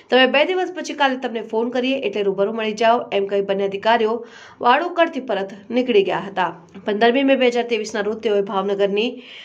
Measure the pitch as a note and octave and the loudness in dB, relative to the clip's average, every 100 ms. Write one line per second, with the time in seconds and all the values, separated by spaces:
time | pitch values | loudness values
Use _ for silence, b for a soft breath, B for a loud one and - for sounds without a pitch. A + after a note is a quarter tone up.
0 | B B3 C4 C4+ D#4 F#4 F4+ D#4+ D4+ D4 | B 4 4 4 2 0 -2 -6 -10 -2
1 | C#4 B3+ B3+ A3+ G#3+ A3 A#3+ B3 B3+ C4+ | 0 0 -4 -6 -4 -4 -2 -2 -2 -2
2 | G#3 G#3 G3 F#3 G3+ A3+ A3 G#3+ A3+ A#3+ | -2 -2 -2 0 0 0 -4 2 4 2
3 | - G3+ G3 G3+ G3 G3 G3 G3 G#3+ A3+ | 0 -2 0 -2 -2 -2 -2 -2 0 2
4 | A3 A#3 B B B B A#3+ C4+ F4 F4 | 2 -2 B B B B 2 2 2 0
5 | E4 C4+ - F#3+ G3 - - A#3+ B3+ G3+ | 0 0 -4 -4 -4 -10 -4 -2 2 2
6 | F#3+ E3 F#3+ F#3+ F3 E3+ - G3 - G#3 | 2 -2 -4 -4 -4 -4 -18 -12 -6 2
7 | A#3 B3 C4+ C4+ B3 A#3+ A#3+ A3+ G#3+ A3 | 2 4 2 4 2 2 -2 -4 -4 -4
8 | G3+ G#3+ A3+ G3+ G3 G3 G3 G3 G3 G3+ | -4 -4 0 0 0 -2 -2 0 0 0
9 | A#3+ B3+ B B | -2 -6 B B